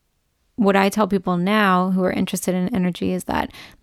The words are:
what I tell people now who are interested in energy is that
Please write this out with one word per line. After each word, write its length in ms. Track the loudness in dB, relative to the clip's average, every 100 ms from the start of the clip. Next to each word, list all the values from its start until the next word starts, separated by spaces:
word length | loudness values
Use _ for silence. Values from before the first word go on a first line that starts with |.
| _ _ _ _ _ 0
what 200 | 2 4
I 140 | 2
tell 180 | 0 0
people 280 | 0 0 -2
now 540 | 0 2 2 2 2
who 120 | 0
are 80 | 0
interested 420 | 0 -2 -4 -2
in 200 | -2 -2
energy 380 | 0 -2 -2 -4
is 120 | -4 -4
that 260 | -4 -6 -10 -20 -6